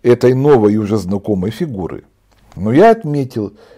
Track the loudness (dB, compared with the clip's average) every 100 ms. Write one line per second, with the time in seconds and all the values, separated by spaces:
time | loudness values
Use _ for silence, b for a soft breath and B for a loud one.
0 | 0 2 2 2 4 4 4 0 -2 -4
1 | -4 -6 -4 -4 -4 -6 -8 -8 -10 -12
2 | -20 _ _ _ _ -8 -2 4 4 4
3 | -2 -6 -6 -6 -8 -10 b